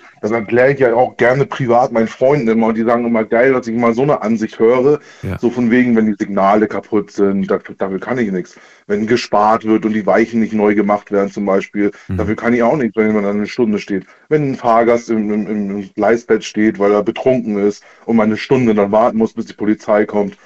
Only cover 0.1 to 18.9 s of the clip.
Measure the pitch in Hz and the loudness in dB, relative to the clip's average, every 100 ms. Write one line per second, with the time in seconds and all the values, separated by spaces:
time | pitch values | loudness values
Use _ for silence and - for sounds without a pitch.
0.1 | _ 107 113 101 120 135 139 127 117 127 | _ -4 -4 -2 2 2 4 2 2 0
1.1 | - 120 135 135 - 123 117 127 117 110 | 2 0 2 -2 -2 0 2 2 0 -2
2.1 | - 131 147 113 110 113 113 113 120 117 | 0 0 2 0 0 0 0 0 0 0
3.1 | 113 110 117 131 127 120 117 117 117 143 | -2 0 2 2 2 -2 -2 0 0 0
4.1 | 107 107 113 107 - 113 127 139 151 - | 0 -2 -2 -4 0 2 4 2 0 -4
5.1 | - 95 90 117 123 117 123 123 113 107 | -12 -10 -4 -4 0 2 2 4 2 2
6.1 | 101 101 98 98 107 107 98 - 104 - | -2 -4 0 2 2 0 -4 -4 -4 -4
7.1 | - 101 98 98 95 - 98 95 95 110 | -2 0 0 -2 -4 -6 -8 -6 -6 -6
8.1 | 127 107 90 85 - - - - 104 110 | -4 -2 -4 -8 -16 -20 -20 -6 -4 0
9.1 | 120 - 104 107 110 107 110 107 107 95 | -2 0 2 2 2 0 0 0 -2 0
10.1 | 101 113 113 104 107 104 104 101 101 - | 2 2 0 -2 0 2 2 0 -2 -2
11.1 | 101 101 104 101 98 - 104 101 - - | -2 -2 -4 -2 -2 -2 -4 -4 -4 -10
12.1 | 98 104 110 117 120 117 156 113 110 107 | -6 -4 -2 -2 0 0 0 -2 0 0
13.1 | 107 101 104 101 - 110 101 - 95 - | 0 -2 -4 -6 -2 -2 -2 -4 -8 -8
14.1 | - - 151 139 120 120 113 117 120 117 | -20 -4 -2 -2 -2 2 2 4 0 0
15.1 | 110 104 107 98 107 98 101 95 - 101 | -2 -2 -2 -4 -4 -4 -6 -10 -2 0
16.1 | 117 - 110 - 107 110 98 101 104 101 | 0 0 -2 -2 0 0 2 2 2 0
17.1 | - 131 127 110 208 104 - - - - | -2 0 0 -2 -2 -2 -4 -16 -18 -2
18.1 | 113 107 107 - 131 117 104 101 | 2 2 -2 0 2 2 2 2